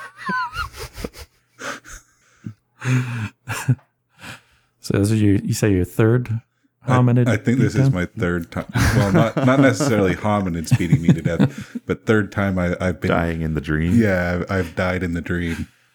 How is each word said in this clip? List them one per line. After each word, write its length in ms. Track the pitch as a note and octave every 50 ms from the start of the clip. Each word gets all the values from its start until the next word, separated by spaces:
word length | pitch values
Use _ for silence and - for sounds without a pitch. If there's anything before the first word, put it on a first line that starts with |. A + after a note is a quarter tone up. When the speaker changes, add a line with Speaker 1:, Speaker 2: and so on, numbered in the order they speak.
| C#5+ - - - - - B4+ B4+ A#4+ A5+ C6+ C6+ - - - - A4+ - - - - - - - - - _ _ _ _ _ - - - - - - - - - - _ _ _ _ _ _ _ - A2 G#2+ _ _ _ _ -
Speaker 1:
<laughs> 960 | - B2+ B2+ B2+ B2+ B2 A#2+ A#2 A2 G2+ - _ _ - A2 - - - B2 - _ _ _ _ _ _ _ _ - - - - _ _ _ _ _ _ _ _
Speaker 2:
So 180 | - - - G2+
this 120 | G2 G#2
is 100 | A2+ A2
your, 140 | G#2 G2+ G2
you 160 | G#2 - - A2+
say 200 | - - G#2+ G2
your 120 | F2+ F2
third 560 | - - - A2+ A2 A#2+ B2+ B2 A#2 A2 A#2 - _ _ _ _ _ _ _ -
hominid 420 | A#2+ B2 B2+ B2 B2 A#2+ B2 A#2+ A#2+
Speaker 1:
I, 60 | A2
I 20 |
think 220 | A2 - A#2+ A#2 -
Speaker 2:
beat 60 | A2
Speaker 1:
this 100 | G2+ F#2
is 80 | A2 C3 C3+
Speaker 2:
down? 40 | B2+
Speaker 1:
my 120 | F2+ F2
third 440 | - - - F#2 F2 F2 F2 E2+ -
time. 160 | - F#2 - - - A#2 - G2+ G#2+
Well, 160 | - G2+ G2 G2
not, 240 | E3 A2+ A2+ -
not 240 | D3 C3 B2+ C3 C#3
necessarily 540 | C3+ C3 A2+ - D3+ C#3 A2+ G#2 G2 F#2 F2
<laughs> 120 | - - G#2+
hominids 480 | G#2 G#2 F#2+ F2+ E2 E2+ E2 - - -
beating 240 | F#2+ E2 D#2+ - E2+
me 60 | E2+
to 140 | - E2 D#2+
death, 540 | E2+ E2 D#2+ - C#3 - - - - - A#3+ -
but 200 | - F2+ - -
third 260 | - A2 G#2+ G#2 F#2 -
time 260 | G#2+ G2 G2 F#2+ F#2
I, 180 | F2 F2 F2 -
I've 200 | F#2 F#2 E2+ -
been 100 | - F#2
Speaker 3:
Dying 320 | F2+ F2+ E2+ E2+ E2 E2 E2
in 120 | D#2 D#2
the 60 | D2+
dream. 400 | C#2+ D#2+ D#2 D#2 D#2+ F2 F#2 A#2
Speaker 1:
Yeah, 440 | A2+ G#2 F#2 F2+ F2 F2 F2+ F2 F2 -
I've, 20 |
I've 240 | G2 F#2+ F2+ E2 -
died 260 | - F#2+ F2+ F2+ F#2 F2+
in 100 | F2 E2
the 60 | F2
dream. 480 | E2 - F2 F2 F2 E2+ E2 D#2 E2+ - _ _ _ _